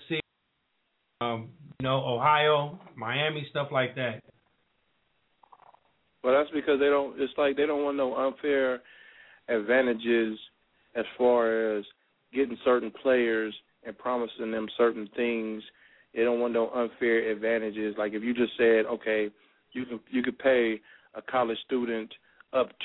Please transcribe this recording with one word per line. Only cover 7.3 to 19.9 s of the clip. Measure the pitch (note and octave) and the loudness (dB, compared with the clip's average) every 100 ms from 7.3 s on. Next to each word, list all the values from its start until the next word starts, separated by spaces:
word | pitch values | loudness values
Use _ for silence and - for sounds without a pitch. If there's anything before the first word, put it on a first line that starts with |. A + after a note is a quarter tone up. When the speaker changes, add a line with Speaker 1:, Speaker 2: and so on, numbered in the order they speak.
| - | 0
Speaker 2:
like | C#3+ C#3 | 0 0
they | D3 | 0
don't | D3 | 0
want | C#3+ C#3 | -2 -2
no | B2+ B2+ | -2 -2
unfair | C3 B2+ D3 C#3 C3 B2 - - - - - - - | -4 -2 -2 0 0 -2 -10 -20 -20 -20 -20 -20 -4
advantages | A#2 G#2 B2+ B2+ A2+ A#2 A#2 A2 G#2+ - _ _ _ _ A#2 | -2 2 2 2 0 0 2 0 -6 -14 _ _ _ _ -8
as | A2 - | -8 0
far | B2 A#2+ A2+ A2+ A2 G#2 | 4 4 2 2 0 -2
as | G2+ _ _ _ _ | -6 _ _ _ _
getting | B2+ C3+ A2+ | -2 -2 0
certain | C3 B2 A2+ - | 2 2 0 -4
players | C3+ B2+ A#2 A2 A2 G#2 _ _ A#2 | 2 2 2 0 -4 -8 _ _ -16
and | G2+ | -8
promising | B2 B2 A2+ - A2+ | -6 -4 -4 -6 -6
them | A2 G#2+ - | -6 -6 2
certain | A#2 A2 G#2 - | 2 2 -8 -4
things. | A#2+ A2+ A2 G#2+ - _ _ _ _ | -2 -2 -4 -8 -12 _ _ _ _
They | A#2 | 0
don't | A#2+ A#2+ | 2 2
want | A#2+ | 0
no | A#2 A2+ | 0 0
unfair | B2+ A2+ - A#2+ A2+ A2+ | -2 -4 0 2 2 2
advantages. | G#2 A2+ A#2 A2 G#2+ G#2+ G#2 | -2 0 0 -2 -4 -4 -2
Like, | G#2 | -4
if | G#2+ | -2
you | A#2 | -2
just | B2 A#2 - | 0 -2 4
said, | A#2 A2+ G#2+ | 4 6 2
"Okay, | A#2 A2+ G#2+ G#2 - _ _ _ | -4 -2 0 -2 -6 _ _ _
you | B2+ | -10
can, | B2+ | -10